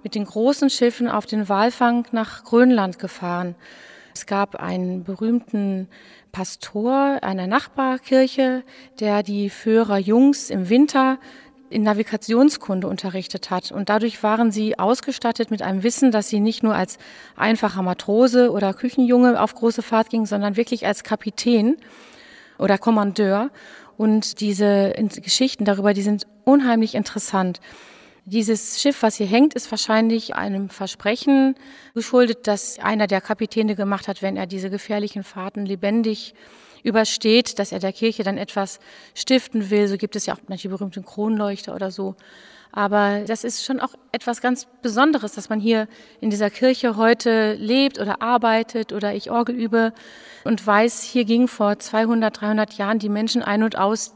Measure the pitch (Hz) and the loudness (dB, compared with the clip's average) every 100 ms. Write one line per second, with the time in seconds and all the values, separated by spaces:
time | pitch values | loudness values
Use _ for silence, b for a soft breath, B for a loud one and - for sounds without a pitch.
0 | - 214 202 214 240 285 277 - 240 233 | -10 -8 -6 0 0 2 2 2 0 0
1 | 240 208 - 214 202 196 233 - 240 240 | -2 -2 -2 -4 0 2 2 2 2 2
2 | 233 226 220 - - 233 254 233 190 175 | -2 -4 -6 -10 0 4 6 4 2 -4
3 | 185 - 180 175 180 175 B B B B | -10 -8 -6 -4 -6 -10 B B B B
4 | B - - 196 202 - 175 185 180 180 | B -14 -4 -2 -2 -4 -6 -4 -4 -6
5 | 175 190 220 240 233 208 196 190 190 B | -8 -4 -2 -2 -2 -4 -2 -4 -6 B
6 | B B B 190 185 - - 208 233 269 | B B B -10 -8 -10 -10 -4 0 2
7 | 277 277 - 190 185 240 - - 262 254 | 2 0 -4 -4 0 -2 -2 -4 -2 -2
8 | - 262 262 269 262 254 254 B B - | 2 4 4 2 0 0 -8 B B -6
9 | 214 208 208 202 202 - 220 226 226 196 | -2 0 -2 -2 -4 -4 2 2 4 0
10 | 190 233 277 277 - 196 180 240 294 269 | 4 6 6 4 -2 -4 2 4 4 4
11 | 262 262 B B B _ - 214 214 208 | 2 0 B B B _ -6 0 2 0
12 | 220 214 - 233 294 - - 190 180 185 | -2 -4 0 4 4 4 -4 -4 -4 -4
13 | 190 185 180 190 - 180 - - 196 208 | -6 -6 -8 -10 -6 -6 -6 -6 0 0
14 | 226 - 214 220 226 208 214 - 190 254 | 0 -2 0 2 2 2 -2 0 0 0
15 | - - 233 233 226 208 - 190 226 - | -2 -4 -4 -2 -4 -4 -4 0 0 4
16 | 269 214 202 214 214 - 220 196 185 - | 4 4 0 0 0 0 0 0 -2 -6
17 | B B B B 214 226 208 190 180 180 | B B B B 0 2 0 -2 -2 -2
18 | - 214 254 247 247 202 196 196 247 - | 0 4 6 6 4 4 -2 -2 -4 2
19 | 240 247 247 233 214 - 233 226 - 226 | 4 6 6 4 0 0 -2 -2 0 0
20 | 226 226 214 202 202 202 233 240 - 202 | 0 -2 -2 -2 -2 -2 -2 -2 -2 -4
21 | - 214 214 - 240 233 220 320 B B | -4 -6 -6 -4 2 4 4 0 B B
22 | B B B B B B 196 196 233 220 | B B B B B B 0 0 2 2
23 | 208 190 196 202 277 - B B B B | 2 0 0 0 -2 -8 B B B B
24 | 220 220 - - 208 196 208 202 196 - | 2 2 0 -4 -4 0 2 4 2 0
25 | 208 - - - 262 - 208 202 202 202 | -4 -4 -2 0 0 0 0 2 2 2
26 | 202 208 - _ - 277 254 226 220 - | 0 -2 -4 _ 4 4 4 2 0 -2
27 | 208 208 - 190 185 175 B B B B | -4 -6 -4 -2 -2 -4 B B B B
28 | B B 185 220 214 214 - - 285 277 | B B -6 -2 0 -2 -4 -2 0 2
29 | 220 - 196 226 302 247 - 220 - 220 | 0 0 0 4 4 2 -8 -6 0 2
30 | 226 226 - - 202 196 196 - 190 - | 2 0 -4 -8 -6 -6 -8 -8 -10 -6
31 | 202 240 285 269 269 269 B B B 233 | -4 -2 2 4 4 0 B B B -10
32 | 220 247 240 226 214 202 - - - 214 | 0 4 4 2 -2 -2 -4 -6 -2 0
33 | 202 190 - 214 214 226 220 202 196 196 | 0 0 -2 -4 -4 -2 -2 0 -2 -4
34 | - 190 196 190 185 190 190 196 - 208 | -6 -6 -6 -6 -6 -8 -8 -8 -6 -6
35 | 208 202 190 190 190 208 196 190 196 226 | -6 -8 -12 -12 -10 -8 -6 -4 0 0
36 | 220 214 - _ B B B B 240 220 | 0 -4 -8 _ B B B B -2 0
37 | 214 - 220 233 240 - 196 190 190 - | 0 0 2 4 2 -2 -6 -4 -6 -2
38 | 226 220 196 196 202 202 196 - B B | -4 -2 -4 -6 -6 -6 -6 -8 B B
39 | B - - 262 - 226 196 208 202 196 | B -8 0 0 2 -4 0 0 0 -2
40 | 208 208 - - - 190 190 190 196 190 | -6 -6 -6 -8 -10 -12 -8 -8 -8 -10
41 | 185 - 214 214 208 196 - - 190 185 | -14 -6 -2 -2 -4 -6 -10 -8 -8 -6
42 | 190 190 B B B B B 208 202 208 | -10 -10 B B B B B -4 0 2
43 | 202 202 208 226 240 - - 262 262 - | 2 0 -4 -6 -6 -8 -6 -4 -6 -10
44 | _ - - 233 247 247 - _ 240 214 | _ -10 -6 -4 -2 -4 -6 _ -4 2
45 | 294 285 208 - - 214 220 220 214 B | 2 2 -4 -10 -6 -2 0 0 -2 B
46 | B B 220 202 208 - 254 254 240 214 | B B -4 0 -2 2 2 2 0 2
47 | 226 226 233 220 214 214 214 262 277 - | 4 4 2 2 2 -2 0 2 2 0
48 | 202 - 226 240 233 220 226 233 214 208 | -6 -4 0 0 2 0 0 -6 -6 -6
49 | 202 202 - 240 240 240 226 226 226 226 | -4 -6 -4 -2 -2 -2 0 2 0 -2
50 | B B B B - 214 202 208 233 - | B B B B -4 -2 2 4 4 0
51 | - 247 214 233 247 - 208 208 - 220 | -4 -2 2 2 2 2 0 0 -2 -2
52 | 226 226 220 - 208 214 214 - 202 220 | 0 2 0 -2 -2 0 -2 -4 -2 -2
53 | 208 208 226 240 208 208 220 - 196 220 | -2 -2 -2 -2 0 0 0 0 0 -2
54 | - | -6